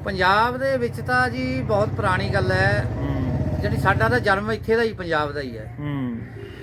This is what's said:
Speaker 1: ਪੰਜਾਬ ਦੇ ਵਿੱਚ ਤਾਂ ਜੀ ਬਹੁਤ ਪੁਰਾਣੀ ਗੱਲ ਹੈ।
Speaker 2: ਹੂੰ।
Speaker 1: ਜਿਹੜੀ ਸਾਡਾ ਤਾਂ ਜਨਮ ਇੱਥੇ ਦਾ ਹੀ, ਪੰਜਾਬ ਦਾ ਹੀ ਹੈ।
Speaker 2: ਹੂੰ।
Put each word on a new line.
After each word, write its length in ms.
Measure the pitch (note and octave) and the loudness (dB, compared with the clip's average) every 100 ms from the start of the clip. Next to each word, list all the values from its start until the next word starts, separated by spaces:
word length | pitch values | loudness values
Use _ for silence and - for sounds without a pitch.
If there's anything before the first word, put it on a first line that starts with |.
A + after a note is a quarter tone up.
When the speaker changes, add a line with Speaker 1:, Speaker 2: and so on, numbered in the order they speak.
Speaker 1:
ਪੰਜਾਬ 520 | G3+ F#3+ F#3 G3+ A#3+ B3 | -4 0 4 4 2 0
ਦੇ 200 | C4+ C4 | 0 0
ਵਿੱਚ 240 | A#3 - | -2 -4
ਤਾਂ 280 | - B3+ B3+ | 0 2 2
ਜੀ 340 | B3 B3+ B3+ | 0 -2 -2
ਬਹੁਤ 260 | G#3+ G#3 G#3 | 0 0 0
ਪੁਰਾਣੀ 400 | - G3+ F#3 G3 | 0 0 2 2
ਗੱਲ 240 | G3 F#3+ | 0 2
ਹੈ। 340 | F#3 G3 G#3 G3+ - | 4 4 2 0 -2
Speaker 2:
ਹੂੰ। 420 | C#3+ C#3 C3 - - - | -2 -2 0 0 0 0
Speaker 1:
ਜਿਹੜੀ 160 | G3+ - | 0 2
ਸਾਡਾ 320 | F#3+ G3 A3 | 2 4 4
ਤਾਂ 120 | A#3+ | 2
ਜਨਮ 320 | G#3 G3 G#3+ | 2 2 0
ਇੱਥੇ 240 | G#3+ G#3+ A3+ | -4 0 2
ਦਾ 60 | |
ਹੀ, 100 | A3+ | 2
ਪੰਜਾਬ 400 | G3 F3 D#3 D3 | -2 -2 0 0
ਦਾ 80 | C#3+ | -4
ਹੀ 180 | C3+ A2+ | -6 -8
ਹੈ। 180 | G#2+ A#2 | -10 -8
Speaker 2:
ਹੂੰ। 400 | D3 C#3+ B2+ A2+ A#2 - - - | -6 -4 -4 -6 -8 -12 -14 -12